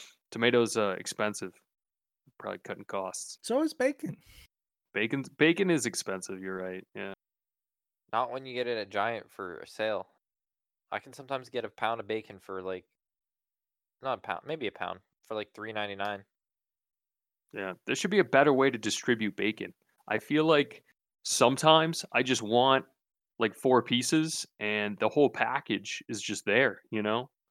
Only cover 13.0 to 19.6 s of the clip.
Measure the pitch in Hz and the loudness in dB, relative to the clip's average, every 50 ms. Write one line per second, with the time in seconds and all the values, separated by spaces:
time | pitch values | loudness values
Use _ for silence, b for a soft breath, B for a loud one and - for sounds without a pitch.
13 | _ _ _ _ _ _ _ _ _ _ _ _ _ _ _ _ _ _ _ _ | _ _ _ _ _ _ _ _ _ _ _ _ _ _ _ _ _ _ _ _
14 | - 135 123 101 - - 92 - - 135 160 160 135 98 - - - 90 90 92 | -6 -6 -6 -6 -6 -6 -8 -8 -8 -10 -8 -6 -6 -6 -6 -6 -8 -8 -8 -10
15 | _ _ _ _ _ - 113 107 104 - _ - 104 110 110 107 104 101 101 98 | _ _ _ _ _ -10 -8 -8 -8 -10 _ -14 -12 -8 -6 -6 -6 -6 -4 -6
16 | 98 104 104 98 98 _ _ _ _ _ _ _ _ _ _ _ _ _ _ _ | -4 -4 -6 -6 -10 _ _ _ _ _ _ _ _ _ _ _ _ _ _ _
17 | _ _ _ _ _ _ _ _ _ _ - - 98 95 90 - _ - 123 - | _ _ _ _ _ _ _ _ _ _ -10 -8 -8 -8 -8 -8 _ -4 -2 -2
18 | - 196 208 208 185 - - 135 143 151 139 131 135 139 120 113 107 127 - - | 0 2 4 2 4 6 6 6 6 8 6 6 4 4 2 0 -2 -4 -4 -2
19 | - - 123 110 110 101 - - 101 104 110 - | 0 0 2 2 0 -2 -2 -2 -2 -2 -2 -2